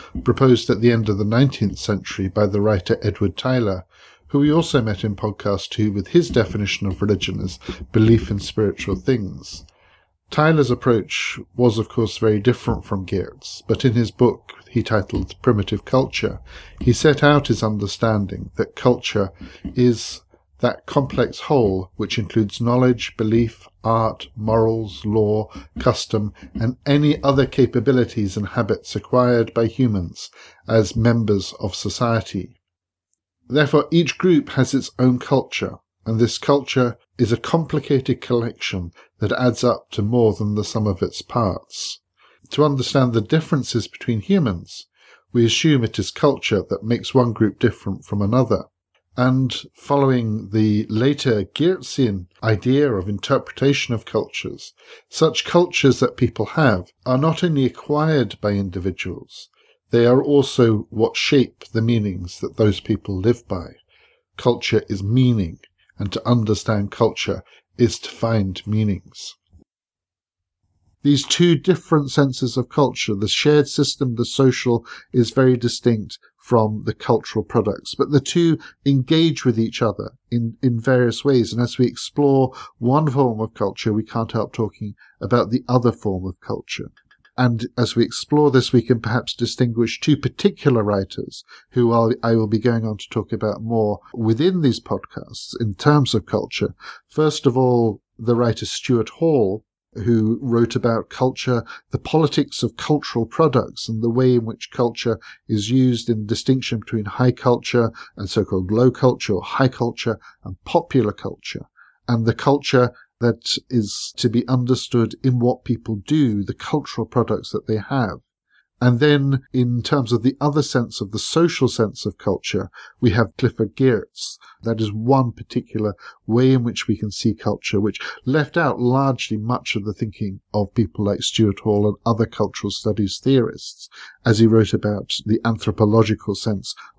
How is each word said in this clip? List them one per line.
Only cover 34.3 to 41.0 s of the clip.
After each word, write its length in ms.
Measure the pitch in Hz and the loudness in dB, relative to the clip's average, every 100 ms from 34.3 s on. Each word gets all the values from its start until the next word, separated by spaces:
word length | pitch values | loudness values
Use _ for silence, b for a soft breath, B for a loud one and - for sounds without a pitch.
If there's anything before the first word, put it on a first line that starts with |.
| 156 - | 2 2
has 240 | - 123 | 0 0
its 180 | 135 - - | 0 -4 0
own 200 | 127 123 | 2 2
culture, 560 | - 135 - - - - _ _ - | 0 -2 -2 -6 -8 -10 _ _ -4
and 140 | 110 | 0
this 180 | 113 - | 0 0
culture 600 | - 143 - 131 123 - _ - | 0 0 2 0 0 -2 _ -2
is 140 | 110 | 0
a 60 | 117 | 0
complicated 840 | - 165 156 151 - 135 131 127 | 0 -2 0 -4 0 0 0 -4
collection 720 | - 120 117 - - 95 85 - b b | -2 -2 -2 -6 -8 -6 -8 -14 b b
that 120 | 107 | -4
adds 320 | - 123 110 | 0 0 2
up 260 | 120 - - | 0 -2 -4
to 100 | - | -4
more 320 | 104 123 110 | 0 4 4
than 220 | 104 104 104 | 2 -2 -4
the 80 | |
sum 240 | 101 113 107 | -4 -2 -2
of 140 | 92 | 0